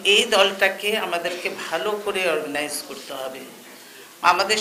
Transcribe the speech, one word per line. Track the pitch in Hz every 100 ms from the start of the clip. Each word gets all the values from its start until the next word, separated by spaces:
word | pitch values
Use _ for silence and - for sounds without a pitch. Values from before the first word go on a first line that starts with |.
| 202
এই | 208 240 208
দলটাকে | 196 196 190 196 208 214 185
আমাদেরকে | 170 170 175 190 - -
ভালো | 165 202 208
করে | 202 196 180
organize | 156 143 143 151 147 -
করতে | 131 - 139
হবে। | 131 131 131 - - - - - - - 170
আমাদের | 180 202 214